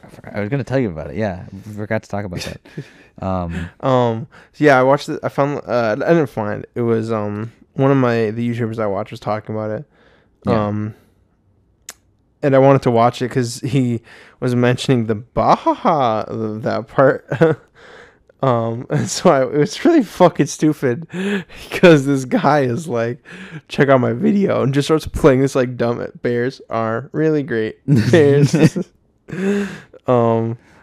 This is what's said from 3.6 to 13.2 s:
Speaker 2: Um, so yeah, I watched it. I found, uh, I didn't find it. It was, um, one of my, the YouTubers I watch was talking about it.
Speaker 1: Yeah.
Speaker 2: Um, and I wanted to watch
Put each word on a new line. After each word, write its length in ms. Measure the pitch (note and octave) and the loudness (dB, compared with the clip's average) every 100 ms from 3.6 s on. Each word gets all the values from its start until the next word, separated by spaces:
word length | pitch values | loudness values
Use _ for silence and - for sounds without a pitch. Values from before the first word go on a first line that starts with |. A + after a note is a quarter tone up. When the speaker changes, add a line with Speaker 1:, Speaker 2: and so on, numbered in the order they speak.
| F2 - | -10 -6
Speaker 2:
Um, 460 | C3+ B2+ A#2+ A2+ A#2+ - - | -2 0 0 -2 -8 -16 -20
so 100 | - | 0
yeah, 160 | D3 C3 | 4 4
I 40 | |
watched 260 | C3 C#3+ - | 4 2 -2
it. 100 | D3 | -8
I 60 | A#2+ | -6
found, 320 | - C#3+ C#3 - | -2 -2 -4 -4
uh, 320 | A#2+ A2+ G#2+ | -2 0 -2
I 120 | - | 0
didn't 140 | E3+ C#3 | 0 0
find 360 | - G#2 G#2 | -4 -6 -8
it. 60 | - - | -8 -4
It 60 | |
was, 280 | A#2 A2+ A2 | -2 -2 -2
um, 400 | A2 G#2 G#2 A2+ - _ | -4 -4 -6 -10 -14 _
one 180 | - C3+ | -2 2
of 60 | C#3 | 4
my, 340 | B2 A#2 A2 | 2 0 -2
the 180 | A#2 A#2+ | -2 -4
YouTubers 300 | A#2 A2+ A2+ | -4 -6 -4
I 80 | G#2 | -4
watch 240 | G2 G#2+ | -4 -8
was 80 | A2+ | -10
talking 340 | G#2+ G#2+ - | -6 -6 -6
about 180 | A2 G#2+ | -8 -6
it. 140 | G#2+ D3 _ _ _ _ _ B2+ | -8 -10 _ _ _ _ _ -2
Speaker 1:
Yeah. 220 | A2+ G#2 | -2 -2
Speaker 2:
Um, 280 | G#2 G#2+ - _ _ _ _ _ _ _ _ - - _ _ _ _ | -4 -6 -10 _ _ _ _ _ _ _ _ -20 -20 _ _ _ _
and 140 | D3 C3+ | 0 4
I 40 | |
wanted 220 | C3+ C3+ | 6 4
to 80 | C3 | 4
watch 300 | A#2 A#2+ - | 2 2 0